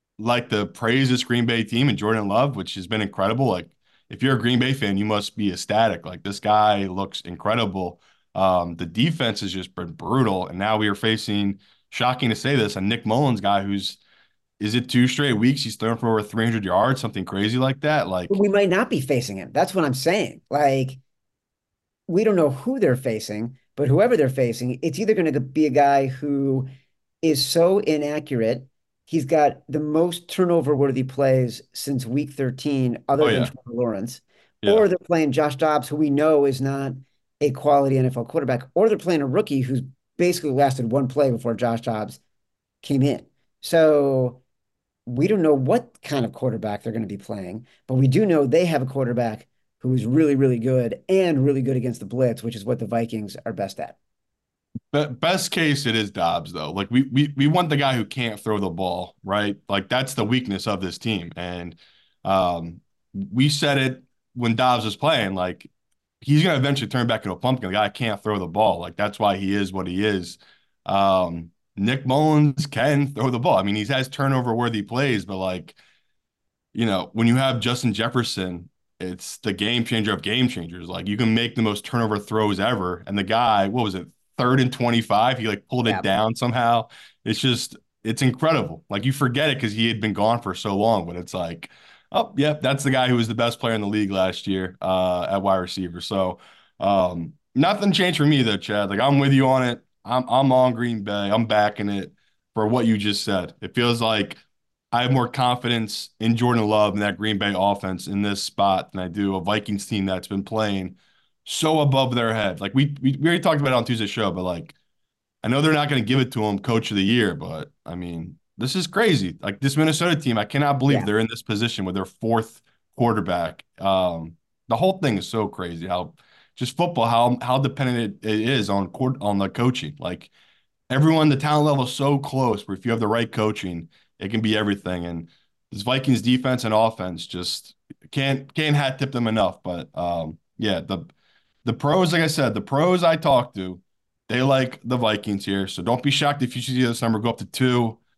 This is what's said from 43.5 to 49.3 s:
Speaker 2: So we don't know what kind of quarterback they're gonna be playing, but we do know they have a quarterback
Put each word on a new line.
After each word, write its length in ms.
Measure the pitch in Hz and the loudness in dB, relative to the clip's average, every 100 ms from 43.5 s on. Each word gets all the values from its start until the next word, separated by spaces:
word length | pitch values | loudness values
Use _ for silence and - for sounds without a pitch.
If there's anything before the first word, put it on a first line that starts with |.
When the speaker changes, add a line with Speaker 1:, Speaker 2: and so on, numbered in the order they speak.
| _ | _
Speaker 2:
So 800 | - 165 160 147 139 131 123 127 _ _ _ _ _ _ - | 0 4 6 6 4 2 0 -4 _ _ _ _ _ _ -8
we 200 | 123 175 | 0 2
don't 160 | 208 | 4
know 120 | 160 | 4
what 460 | 139 131 233 - _ | 4 4 0 -2 _
kind 220 | - 143 | -6 -2
of 80 | 113 | -2
quarterback 500 | - 131 110 107 104 | -2 -4 -2 -4 -6
they're 100 | - | -6
gonna 140 | 110 101 | -6 -6
be 100 | 98 | -10
playing, 500 | - 104 92 107 - _ - | -10 -10 -10 -12 -16 _ -4
but 60 | |
we 120 | 131 131 | 2 4
do 180 | 135 | 4
know 220 | 214 160 139 | 4 4 4
they 200 | 160 180 | 4 4
have 160 | 151 | 0
a 40 | 131 | -2
quarterback 600 | 135 123 113 117 | -2 -2 0 -2